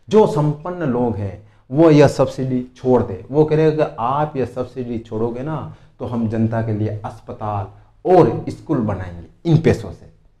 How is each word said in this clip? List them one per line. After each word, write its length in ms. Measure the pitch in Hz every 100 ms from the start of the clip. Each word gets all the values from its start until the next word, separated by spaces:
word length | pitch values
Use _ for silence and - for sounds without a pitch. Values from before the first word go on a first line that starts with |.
| -
जो 180 | 208 185
संपन्न 560 | 151 151 147 180 180
लोग 340 | 151 120 120 101
हैं 340 | 98 90 - _ -
वो 180 | 139 165
यह 180 | 147 139
सब्सिडी 560 | - 131 - 131 127 123 -
छोड़ 260 | 131 120
दे। 220 | 107 92 -
वो 140 | 143
कह 120 | 156 151
रहे 100 | 160
हैं 100 | 151
कि 180 | 143 -
आप 380 | 120 139 151 135
यह 100 | 117
सब्सिडी 520 | 127 123 131 120 117
छोड़ोगे 440 | - 110 120 117
ना, 320 | 143 151 107 - _ -
तो 80 | 117
हम 220 | 117 110
जनता 340 | 113 113 113
के 100 | 113
लिए 280 | 107 107 107
अस्पताल 640 | 127 - - 104 107 101 98 - _ _
और 400 | 165 180 120 - -
स्कूल 280 | - - 139
बनाएंगे 720 | 104 95 87 87 80 _ 165
इन 100 | 131
पैसों 300 | 117 98 92
से। 180 | - - _ _ _